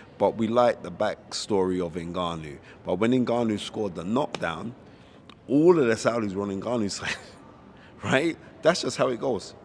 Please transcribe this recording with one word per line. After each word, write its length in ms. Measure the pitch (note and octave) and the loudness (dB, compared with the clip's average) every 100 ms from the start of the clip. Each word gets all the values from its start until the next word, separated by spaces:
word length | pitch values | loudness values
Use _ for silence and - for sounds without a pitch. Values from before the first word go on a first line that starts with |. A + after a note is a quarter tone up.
| - - | -20 0
but 200 | G2+ G2+ | 0 2
we 100 | A2 | 2
like 360 | A#2+ A#2+ - | 4 4 2
the 80 | F#2 | -6
backstory 960 | F2 G#2 - - - - G2+ F#2 F2+ E2+ | -4 -4 -4 -10 -10 -2 0 2 0 -4
of 80 | |
Ngannou." 640 | F2 E2+ F2 F2 E2+ D2+ - - - - | -6 -6 -4 -4 -6 -10 -14 -18 -14 -6
But 100 | F2+ | 0
when 160 | A2+ | 2
Ngannou 480 | B2+ A2+ A#2 A#2 G2+ | 2 2 0 0 -2
scored 360 | - - G2+ E2+ | -4 -6 -6 -6
the 100 | E2+ | -2
knockdown, 680 | A#2+ D3+ - F2 D#2+ G#2 B2 - - - - - - - | -2 -2 -4 -6 -6 -10 -14 -20 -20 -20 -20 -20 -20 0
all 280 | C#3 E3 E3+ | 4 6 6
of 100 | A#2+ | 4
the 80 | A2 | 4
Saudis 380 | A#2+ A#2 G#2 | 2 2 -2
were 100 | F#2 | -2
on 180 | G2+ G2 | -4 -4
Ngannou's 320 | G#2 B2 G2+ | -2 -2 -2
<laughs> 80 | - | -4
side, 160 | F#2+ - - - - - - - - - | -6 -8 -10 -20 -20 -20 -20 -20 -20 -10
right? 340 | - C3+ E3 - - - | 0 2 0 -4 -14 2
That's 200 | D3+ F#3 | 2 2
just 160 | C3 - | -2 0
how 120 | C3 | 0
it 100 | A#2 | 0
goes. 340 | C3+ G2+ - - | -2 -2 -6 -16